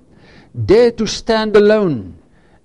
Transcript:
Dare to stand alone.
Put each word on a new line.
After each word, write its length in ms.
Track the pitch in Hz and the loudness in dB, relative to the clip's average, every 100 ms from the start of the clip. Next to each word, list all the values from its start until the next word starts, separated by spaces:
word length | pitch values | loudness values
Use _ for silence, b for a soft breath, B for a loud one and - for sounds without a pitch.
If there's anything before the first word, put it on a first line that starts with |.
| _ B B B B | _ B B B B
Dare 380 | 120 104 220 240 | -8 0 2 2
to 140 | 233 214 | 0 -8
stand 500 | - - 220 214 208 | -8 -4 -4 0 2
alone. 600 | 208 214 190 123 90 82 _ b b b | 4 2 0 -4 -10 -18 _ b b b